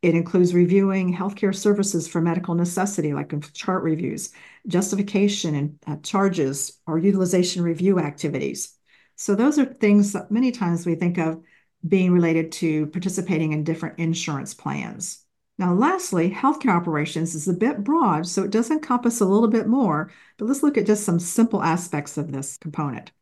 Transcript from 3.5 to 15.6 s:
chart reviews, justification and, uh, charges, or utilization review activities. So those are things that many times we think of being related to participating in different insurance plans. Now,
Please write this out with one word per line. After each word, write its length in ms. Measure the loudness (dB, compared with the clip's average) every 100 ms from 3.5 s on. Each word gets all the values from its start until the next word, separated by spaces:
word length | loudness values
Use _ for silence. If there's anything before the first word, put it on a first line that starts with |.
chart 280 | -10 -4 -2
reviews, 520 | -2 -2 -4 -6 -10 -16 -20 -18 -4
justification 880 | -2 0 -2 -2 2 0 0 -2 -2
and, 240 | -4 -6 -12
uh, 80 | -10
charges, 760 | -4 0 0 2 -2 -2 -8 -10 -4
or 140 | 0
utilization 640 | 2 2 2 2 0 0
review 340 | -2 0 2 2
activities. 760 | 0 -4 -6 -4 -6 -8 -12 _ _ _ _ _
So 200 | -2 2
those 220 | 4 4
are 80 | 0
things 460 | 2 4 6 4
that 200 | 0 -4
many 200 | 0 0
times 340 | 0 -2 0 -2
we 100 | 0
think 220 | 0 0
of 240 | -2 -4 -12 _ _ _ 0
being 240 | 2 4
related 400 | 4 4 2 0
to 360 | -2 -2 0 -2
participating 680 | -4 -4 -4 -2 0 0
in 100 | -2
different 360 | -2 -4 -6 -4
insurance 540 | -2 -2 -4 -6 -8
plans. 680 | -10 -8 -8 -8 -10 -12 -12 _ _ _
Now, 160 | -4